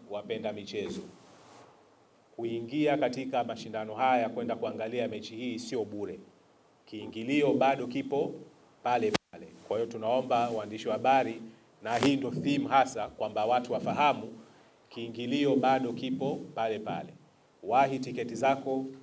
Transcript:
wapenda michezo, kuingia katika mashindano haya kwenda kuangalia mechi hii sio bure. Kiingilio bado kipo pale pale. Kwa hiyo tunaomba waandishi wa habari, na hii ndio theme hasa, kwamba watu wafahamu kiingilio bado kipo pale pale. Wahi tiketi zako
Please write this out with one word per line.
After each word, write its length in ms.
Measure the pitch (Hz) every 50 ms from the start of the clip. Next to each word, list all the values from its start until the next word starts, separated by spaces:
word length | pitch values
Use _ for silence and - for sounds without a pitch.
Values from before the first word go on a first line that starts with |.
| - -
wapenda 420 | 101 104 101 - 113 107 110 107 104
michezo, 480 | 104 101 - - 107 98 87 - - - - - - - - - - - - - - - - - - _ _ _ _ _ _ _ _ _ _ _
kuingia 640 | - 117 117 117 117 117 117 131 151 151 147 143 -
katika 460 | 135 123 127 135 131 131 131 131 120
mashindano 500 | 117 113 113 - 113 107 110 110 110 107
haya 360 | 110 127 131 127 123 117 110
kwenda 260 | - 123 117 117 113
kuangalia 520 | 107 - 107 - 107 110 110 120 123 117 107
mechi 280 | 107 104 - - 113
hii 240 | 110 127 123 113 110
sio 260 | - - 131 123 107
bure. 340 | 101 104 104 101 95 82 - - - - _ _ _ _ _ _ _ _ _ _
Kiingilio 680 | - - 107 107 113 117 113 113 120 139 147 147 135 123
bado 340 | 123 135 135 139 131 123 123
kipo 460 | 123 135 131 - 139 139 165 - - - - - - - - - _ _ -
pale 280 | 123 123 120 107 107 104 - _ _
pale. 160 | - 87 - - - - - -
Kwa 100 | 101 107
hiyo 140 | 117 113
tunaomba 580 | 117 113 110 110 120 127 123 127 127 117 120 120
waandishi 380 | 117 113 107 104 107 110 - 120
wa 60 | 107
habari, 480 | 107 113 131 131 135 127 113 113 110 110 - - - - - _ _ -
na 140 | 110 117 120
hii 180 | 131 143 143
ndio 160 | 135 - 123
theme 360 | - - 120 139 143 135 117 110
hasa, 400 | 123 135 127 127 - 113 107 -
kwamba 380 | - - 117 107 101 107 107
watu 280 | 110 123 123 123 127 123
wafahamu 600 | 107 - 123 110 123 147 147 131 113 110 113 123 117 - - - - - - _ _ _ -
kiingilio 680 | - 123 117 117 110 113 123 117 135 147 147 139 131
bado 380 | 127 123 131 135 131 127 120 117
kipo 460 | 117 135 131 131 - 135 139 160 196 - - -
pale 240 | - - 113 110 104
pale. 340 | - 107 92 80 76 - - - - _ _ _ _ _ _ _ -
Wahi 360 | 92 110 127 139 131 139 131
tiketi 360 | 127 - 123 123 117 - 117
zako 500 | 110 131 131 135 135 - 135 131 131 131 - - -